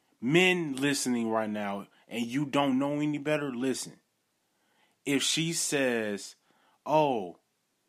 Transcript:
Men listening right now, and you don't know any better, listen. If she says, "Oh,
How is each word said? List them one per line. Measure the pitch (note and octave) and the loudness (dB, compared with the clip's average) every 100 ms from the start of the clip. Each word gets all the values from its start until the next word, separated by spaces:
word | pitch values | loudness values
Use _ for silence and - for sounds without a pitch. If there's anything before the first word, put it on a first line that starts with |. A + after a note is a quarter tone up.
| _ _ | _ _
Men | A#2 E3 F#3 F3+ D#3+ C3 | 2 4 6 4 0 -2
listening | C#3+ C#3 C3 B2 A2+ | 0 0 0 0 0
right | A2 G#2+ | 0 0
now, | G#2+ G2+ G2+ - _ - | -2 -4 -6 -10 _ -10
and | A2+ | -6
you | A#2 C3 C#3+ | -4 -2 0
don't | C#3 C#3+ B2+ | 2 2 2
know | C#3+ D3 | 0 0
any | D3+ D3 | -2 -2
better, | C#3 D3+ D3 | -2 -2 -2
listen. | A#2+ C3 B2 E3 - _ _ _ _ _ _ _ _ _ _ | -4 -2 -4 -6 -16 _ _ _ _ _ _ _ _ _ _
If | - C#3 | -2 0
she | - - D#3+ | 0 0 0
says, | D#3+ - D3 C3 A#2 G#2+ G2+ - - _ _ _ _ - | -2 -2 0 2 0 -2 -4 -8 -18 _ _ _ _ 0
"Oh, | D3+ D3+ A#2+ F2+ - _ _ _ _ | 2 4 0 -4 -12 _ _ _ _